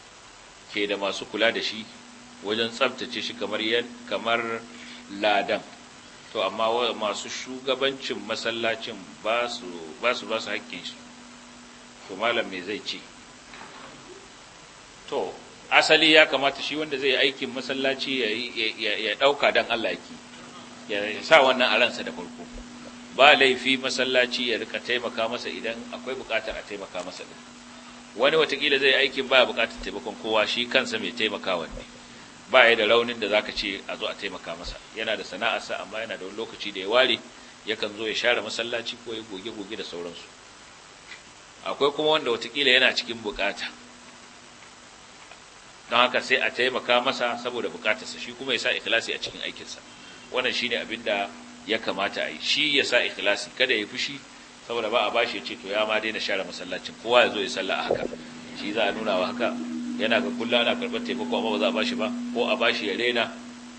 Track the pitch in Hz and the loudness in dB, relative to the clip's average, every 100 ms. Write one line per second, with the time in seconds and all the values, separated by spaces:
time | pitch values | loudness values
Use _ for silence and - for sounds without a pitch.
0 | - - - - - - - 107 101 98 | -20 -20 -20 -20 -20 -20 -8 -2 0 0
1 | 98 92 - 104 113 113 - 110 110 - | -2 -4 -6 2 2 2 -4 -6 -12 -18
2 | - - - - 95 110 113 117 131 120 | -20 -20 -20 -12 -4 -2 -2 0 0 0
3 | 95 107 101 - 101 107 110 120 120 - | -8 -6 -8 -6 -4 -2 0 0 0 -10
4 | - 101 113 117 117 113 - - - - | -6 -2 2 0 0 -6 -8 -16 -16 -16
5 | - 101 104 101 98 101 - - - - | -12 0 4 4 2 -2 -4 -18 -20 -20
6 | - - - 110 95 104 113 120 117 101 | -20 -20 -8 -2 0 2 2 2 2 0
7 | 104 101 117 - 127 127 131 127 135 135 | -2 -2 -6 -10 -10 -6 -2 0 0 -2
8 | - 117 104 110 117 117 113 110 - 104 | -6 -6 -4 -4 -2 0 -2 -2 -6 -12
9 | 80 - 107 120 120 - 90 85 80 78 | -14 -6 0 0 0 -6 -10 -12 -12 -2
10 | 120 120 104 113 107 107 - 87 - - | 0 0 -2 -4 -2 -6 -8 -12 -12 -14
11 | - - - - - - - - - - | -18 -20 -20 -20 -20 -20 -20 -20 -20 -20
12 | - 95 113 117 98 95 90 98 - 92 | -14 -2 0 2 -2 -6 -6 -6 -6 -10
13 | - - - - - - - - - - | -14 -20 -20 -20 -20 -18 -18 -16 -18 -18
14 | - 370 - - - - - - - - | -18 -18 -20 -20 -20 -20 -20 -20 -20 -20
15 | - 139 92 - - - - 139 151 156 | -6 -4 -4 -8 -18 -20 4 4 8 8
16 | 156 156 151 135 139 - - 147 156 135 | 10 10 8 6 2 0 -6 -4 -4 0
17 | 139 127 139 135 127 127 123 135 135 127 | 2 4 2 0 -6 -6 -4 -2 0 -2
18 | 143 131 110 110 120 110 110 110 107 101 | -4 -2 0 -2 -4 -2 -4 -2 -2 -2
19 | 107 104 139 143 113 110 110 117 98 90 | -2 4 4 6 4 4 2 -2 -2 -4
20 | - - - - - - - - - 104 | -10 -18 -18 -18 -18 -16 -16 -16 -6 -4
21 | 104 104 123 160 131 123 123 110 120 - | -2 -4 6 8 8 6 4 4 4 0
22 | 98 85 87 - - - - - - - | -8 -10 -12 -14 -14 -14 -14 -16 -16 -16
23 | - - 143 135 135 123 131 131 131 127 | -8 8 10 10 8 6 2 0 0 0
24 | 127 127 123 120 123 107 110 107 - 120 | 2 4 2 0 -2 -2 -2 -6 -2 -2
25 | 113 117 113 120 - 92 110 117 123 123 | -2 -2 -2 -2 -6 -6 -6 -6 -10 -12
26 | 123 131 - 110 110 - - 104 95 90 | -8 -8 -4 -4 -2 -8 -10 -10 -8 -8
27 | 90 - - - - - - - - - | -10 -12 -14 -16 -18 -20 -20 -18 -18 -18
28 | - 104 135 156 147 139 147 135 139 127 | -14 2 4 6 4 2 2 4 6 6
29 | 139 123 123 131 113 120 113 - 98 98 | 4 0 4 6 6 2 -2 -2 -8 -6
30 | 107 98 113 110 104 120 120 131 117 110 | -8 -6 2 4 4 0 2 0 0 -4
31 | 95 85 110 95 95 90 76 - - - | -4 -2 -2 0 -2 -2 -4 -10 -14 -18
32 | - - - - - 127 117 113 107 117 | -20 -20 -20 -20 4 8 8 8 6 4
33 | 117 117 101 104 107 - 104 98 - 90 | 4 -2 2 2 2 -4 -4 -6 -8 -6
34 | 101 - 98 90 90 85 87 - - 104 | -6 -6 -8 -8 -10 -10 -10 -12 -12 -6
35 | 110 104 90 95 113 101 - 95 92 107 | -2 -2 -4 -2 -2 -2 -4 -8 -6 -8
36 | 113 92 92 101 110 104 104 95 95 120 | -6 -8 -8 -8 -8 -8 -8 -6 2 6
37 | 131 110 - - - - 95 110 107 104 | 6 2 -2 -18 -20 -12 -6 -4 -4 -4
38 | 110 107 120 117 104 - 117 117 117 123 | -4 0 2 2 0 -4 -4 -4 -6 -12
39 | 120 113 110 95 110 107 98 107 87 85 | -10 -10 -10 -10 -10 -10 -10 -8 -8 -8
40 | 87 85 - - - - - - - - | -10 -12 -16 -20 -20 -20 -20 -20 -20 -20
41 | - - - - - - 92 95 139 143 | -18 -18 -18 -20 -20 -12 -8 2 2 4
42 | 151 156 131 113 117 135 139 127 123 - | 4 4 2 -2 -2 2 6 8 6 2
43 | - 117 104 - 101 98 - - - - | -4 -6 -6 -2 -4 -4 -10 -12 -20 -20
44 | - - - - - - - - - - | -20 -20 -20 -20 -20 -20 -20 -20 -20 -20
45 | - - - - - - - - - 120 | -20 -20 -20 -20 -20 -20 -20 -20 0 4
46 | 123 123 - 131 110 - 127 117 - 123 | 4 4 2 2 2 2 0 0 2 4
47 | 131 123 120 113 123 120 98 87 107 107 | 4 0 -2 -2 -4 -4 -6 -2 -2 -2
48 | - - 120 120 135 113 123 98 95 113 | -4 -10 -10 -8 -2 0 0 -2 0 0
49 | - 73 - 87 87 - - - - - | 0 -6 -6 -8 -10 -10 -14 -14 -16 -20
50 | - - - 123 127 - 120 113 80 113 | -20 -20 -6 -2 0 0 0 -2 -4 -4
51 | 113 101 101 - - - - 110 110 92 | -2 0 -2 -8 -18 -14 -2 -2 0 -2
52 | 101 101 71 78 - 139 151 143 - 123 | -2 -2 -4 -4 -2 0 4 2 4 2
53 | 98 - 98 101 - - 131 113 104 120 | 2 0 0 0 -2 0 2 2 0 -4
54 | - 139 - - - - - 117 107 117 | -6 -8 -14 -20 -20 -18 -6 -4 0 2
55 | 104 113 117 104 101 98 95 104 110 107 | 2 2 0 -2 -8 -10 -4 0 2 0
56 | 110 104 107 98 90 87 90 90 - 80 | 0 -4 -2 -2 -4 -8 -8 -8 -8 -10
57 | 110 120 104 104 92 95 92 71 - - | 4 6 6 4 -2 -2 0 0 0 0
58 | - - - - - - 101 107 101 104 | -2 -8 -14 -16 -14 -8 -4 0 0 0
59 | 107 92 92 120 110 - - - - - | 0 0 0 0 -2 -2 -6 -8 -6 -2
60 | 110 110 - - 113 120 117 101 98 110 | 2 2 2 -2 0 2 2 0 -2 -4
61 | - - - 107 110 104 104 107 107 123 | -4 -4 -2 0 0 2 2 2 0 0
62 | 123 - - 113 - - 117 117 104 98 | -2 -4 -4 -2 0 2 2 2 -2 0
63 | 120 120 110 - - - - | 0 2 -2 -4 -14 -16 -16